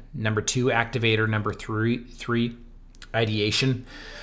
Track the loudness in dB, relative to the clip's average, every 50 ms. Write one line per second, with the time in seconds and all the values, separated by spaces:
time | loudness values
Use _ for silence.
0 | -10 -12 -8 -2 0 0 2 2 0 0 0 2 2 2 4 2 2 2 0 2
1 | 2 4 4 4 4 2 2 0 0 -2 -4 -4 -6 -4 0 2 2 2 2 0
2 | -2 -10 -14 -10 -4 0 2 2 2 0 -2 -8 -16 -18 -20 -20 -20 -20 -20 -20
3 | -12 -4 0 0 0 2 2 2 2 2 2 2 2 2 2 0 -4 -12 -16 -16
4 | -16 -16 -16 -16